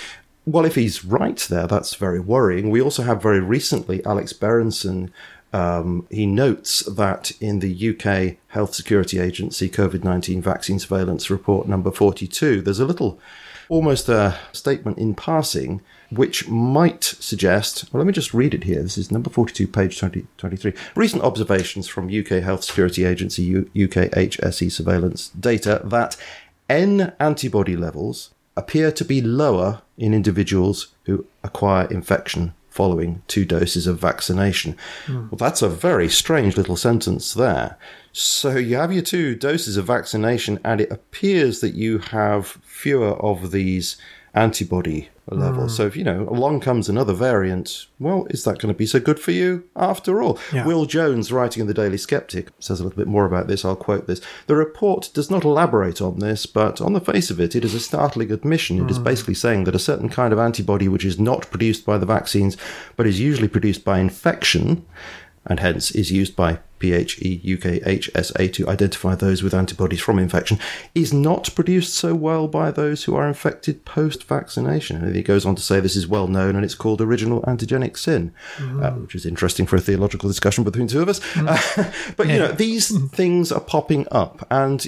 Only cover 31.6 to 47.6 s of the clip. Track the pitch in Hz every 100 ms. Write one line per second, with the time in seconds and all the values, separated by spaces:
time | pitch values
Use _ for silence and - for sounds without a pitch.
31.6 | 101 95 - 90 - - - 82 85 -
32.6 | _ - 95 82 87 87 - 104 92 85
33.6 | 90 87 87 85 87 - - 92 98 87
34.6 | 80 - - - - 127 110 104 127 -
35.6 | 104 82 180 120 85 - - 156 101 101
36.6 | 90 85 120 117 - - - - 123 67
37.6 | 57 - - - _ - - - 139 131
38.6 | 117 123 170 185 170 180 147 113 139 170
39.6 | 120 98 95 123 - 107 110 120 - 104
40.6 | - 107 - - _ - 196 180 131 -
41.6 | 107 - 110 110 - 110 104 104 98 -
42.6 | - - 143 135 107 - 107 90 90 98
43.6 | 92 92 85 - - - _ - 110 -
44.6 | 87 90 85 76 - _ - - 135 127
45.6 | 123 113 104 - - 90 104 120 139 147
46.6 | 131 120 101 107 110 92 127 107 95 92